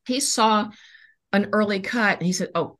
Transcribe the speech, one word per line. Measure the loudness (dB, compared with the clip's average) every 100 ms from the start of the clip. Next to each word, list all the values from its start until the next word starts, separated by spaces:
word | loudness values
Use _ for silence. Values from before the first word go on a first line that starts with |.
| -4
He | -2
saw | -2 2 2 2 0 -10 -20 -20 _ _ _
an | 0 2
early | 0 0 -2
cut | -4 0 0 0
and | -2
he |
said, | -2 -4
"Oh, | -4 -6